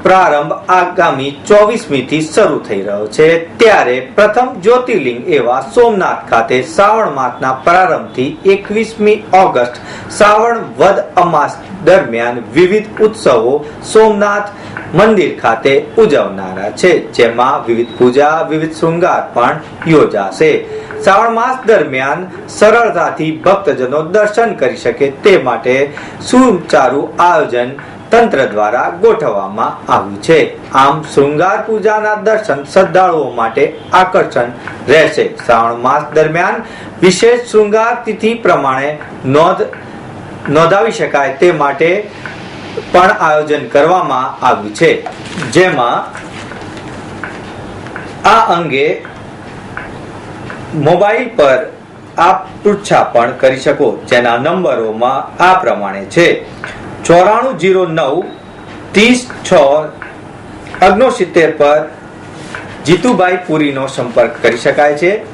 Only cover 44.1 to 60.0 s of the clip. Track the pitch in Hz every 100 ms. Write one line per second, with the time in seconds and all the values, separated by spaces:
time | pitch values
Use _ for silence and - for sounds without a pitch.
44.1 | 127 131 - 127 113 104 - 160 117 -
45.1 | - - - 147 135 185 147 120 156 -
46.1 | - - - - - - - - - -
47.1 | - - - - - - - - - -
48.1 | - - 220 226 170 165 131 147 185 -
49.1 | - - - - - - - - - -
50.1 | - - - - - - 156 147 180 202
51.1 | 233 254 - 143 127 - - - - -
52.1 | - 170 190 - - 208 202 - 151 107
53.1 | 123 120 127 131 135 156 135 135 101 -
54.1 | 123 120 120 135 185 170 123 113 110 120
55.1 | 135 - - 175 185 120 101 98 98 98
56.1 | - 170 - - - - - - - -
57.1 | 170 190 220 262 202 180 185 175 160 143
58.1 | 156 - - - - - - - 190 226
59.1 | 247 - - - 180 139 147 156 -